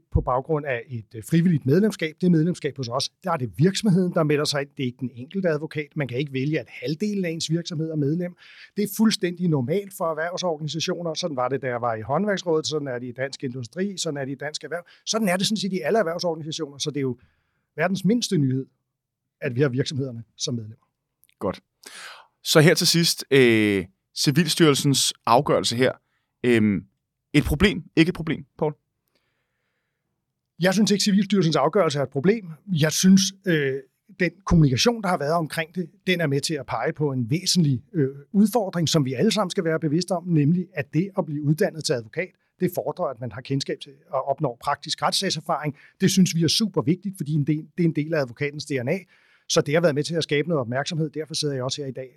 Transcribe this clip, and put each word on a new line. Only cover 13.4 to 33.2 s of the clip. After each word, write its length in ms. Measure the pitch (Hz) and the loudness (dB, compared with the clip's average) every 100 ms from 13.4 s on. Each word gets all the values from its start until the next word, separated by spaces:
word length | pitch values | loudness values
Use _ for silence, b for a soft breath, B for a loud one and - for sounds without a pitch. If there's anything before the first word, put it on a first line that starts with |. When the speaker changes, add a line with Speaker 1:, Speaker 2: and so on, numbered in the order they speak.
Speaker 1:
Industri. 540 | 139 127 120 170 202 180 | -8 -8 -10 -6 -6 -4
Sådan 200 | 165 143 | -6 -6
er 80 | 131 | -6
det 60 | |
i 40 | 131 | -8
Dansk 280 | 143 151 | -8 -10
Erhverv. 200 | 139 165 - b - | -8 -10 -10 b -4
Sådan 220 | 220 208 | 0 0
er 100 | 190 | 2
det 80 | 202 | 0
sådan 120 | 208 | -2
set 160 | 196 | -2
i 60 | 185 | -4
alle 200 | 151 220 | 0 0
erhvervsorganisationer. 800 | 165 170 175 160 156 151 147 143 | 0 -2 -4 -4 -8 -8 -8 -8
Så 120 | 151 | -6
det 80 | 143 | -2
er 40 | |
jo 160 | 135 120 _ _ _ _ _ - | -4 -4 _ _ _ _ _ -4
verdens 300 | 175 190 180 | -2 0 0
mindste 320 | 240 - 185 | 0 0 0
nyhed, 280 | 135 131 131 _ _ _ _ _ _ _ | 0 -2 -6 _ _ _ _ _ _ _
at 140 | 143 117 | -6 0
vi 60 | |
har 80 | 147 | 0
virksomhederne 540 | 123 - 143 135 117 - - | 0 -4 -4 -8 -10 -16 -10
som 160 | - | -6
medlemmer. 320 | 120 107 110 _ _ _ _ _ - | -6 -8 -18 _ _ _ _ _ -8
Speaker 2:
Godt. 200 | 98 92 _ _ - B B B B B | -6 -6 _ _ -20 B B B B B
Så 160 | - 165 | 2 6
her 140 | 151 | 6
til 140 | 156 175 | 6 2
sidst, 380 | 165 165 - - | 2 2 0 2
øh, 540 | 135 123 110 104 98 - _ _ - | 6 6 6 4 2 -2 _ _ -4
Civilstyrelsens 1000 | - 135 175 - 160 135 143 131 - - - | 0 2 2 4 4 4 2 2 0 -2 2
afgørelse 500 | 120 147 117 95 117 | 2 4 0 0 0
her. 160 | 127 - _ _ _ _ | 0 -2 _ _ _ _
Øhm, 420 | 123 117 107 95 - _ _ _ _ | 2 4 4 0 -4 _ _ _ _
et 100 | 147 | 0
problem, 400 | - 151 202 - - - | 2 4 2 2 -2 2
ikke 140 | 165 | 2
et 60 | 170 | 0
problem, 300 | 160 151 - - | -4 -6 -8 -6
Poul? 160 | 156 147 _ _ _ _ _ _ _ _ _ _ _ _ _ _ _ _ _ - | -6 -6 _ _ _ _ _ _ _ _ _ _ _ _ _ _ _ _ _ -2
Speaker 1:
Jeg 140 | 180 | 2
synes 180 | 190 202 | 4 4
ikke, 120 | 202 | 2
Civilstyrelsens 520 | 214 196 190 196 165 151 | 4 2 2 2 2 4
afgørelse 440 | 147 202 165 139 | 2 4 2 0
er 40 | |
et 60 | 135 | -4
problem. 400 | 139 170 226 175 156 208 | 0 0 0 -2 -14 -4
Jeg 180 | 170 156 | 0 2
synes, 300 | - 190 190 | 4 6 6